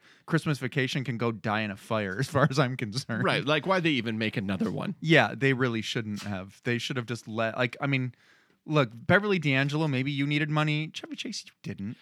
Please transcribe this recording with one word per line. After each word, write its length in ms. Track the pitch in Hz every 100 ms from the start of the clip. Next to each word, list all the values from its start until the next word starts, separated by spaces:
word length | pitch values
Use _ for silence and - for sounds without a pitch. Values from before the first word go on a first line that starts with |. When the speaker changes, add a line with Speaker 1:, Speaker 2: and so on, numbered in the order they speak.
| - - -
Speaker 1:
Christmas 320 | 160 165 135
Vacation 480 | 127 143 131 147 127
can 120 | 117
go 140 | 117
die 300 | 107 113 107
in 100 | 107
a 60 | 98
fire, 380 | - 110 101 98
<laughs> 40 |
as 80 | 135
far 180 | 143 147
as 100 | 139
I'm 160 | 127 127
concerned. 480 | 107 117 - 113
Speaker 2:
Right. 220 | 180 110 120
Like, 200 | 156 165
why'd 180 | 185
they 80 | 165
even 260 | 131 113 110
make 180 | 110 117
another 360 | 98 95 220
one? 240 | - 98 -
Speaker 1:
Yeah, 340 | 160 151 107 117
they 160 | 135
really 280 | 123 127 113
shouldn't 420 | - 123 107 104
have. 360 | 101 95 98 - 123
They 140 | 120
should 180 | - 135
have 80 | 117
just 240 | 117 -
let, 260 | 110 113 -
like, 220 | 123 -
I 80 | 139
mean, 260 | 135 127 - _ _ _ _ -
look, 240 | 151 120
Beverly 460 | 113 101 185 208 185
D'Angelo, 480 | 151 135 143 151 160
maybe 240 | 131 135
you 160 | 139 143
needed 220 | 147 151
money. 400 | 151 151 151 156
Chevy 260 | - 339 285
Chase, 300 | 254 - -
you 60 | _
didn't. 340 | - - 190 127